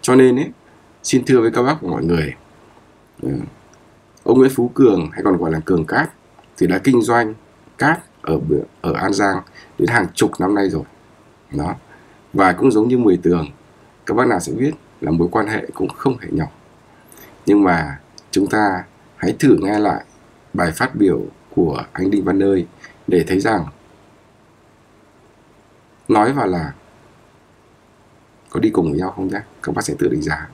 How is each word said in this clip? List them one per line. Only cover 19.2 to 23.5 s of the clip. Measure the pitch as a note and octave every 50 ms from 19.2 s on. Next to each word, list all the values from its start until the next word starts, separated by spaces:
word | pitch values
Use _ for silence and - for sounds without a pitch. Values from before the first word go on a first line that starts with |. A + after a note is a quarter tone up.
| - F#2 - -
thử | - C#3 G#2+ -
nghe | - F#2+ G#2+ G#2
lại | G#2 G2+ - - - _ - - _ - _ _ _ _ _
bài | - F2 E2+ D#2+
phát | - C3 C3 -
biểu | A2 G#2 F#2+ D#2+ A#1+ A1 - - _ _ _ -
của | - F2+ D#2+ C#2 C2+ - - _
anh | - F#2 F#2+
Đinh | G2+ G2+ F2+
Văn | F#2 F#2 G2
Nơi | G2 G2 G2 F#2 E2+ - - - - - - - -
để | - F2+ F2 D#2+ -
thấy | F#2 F#2+
rằng | - G#3+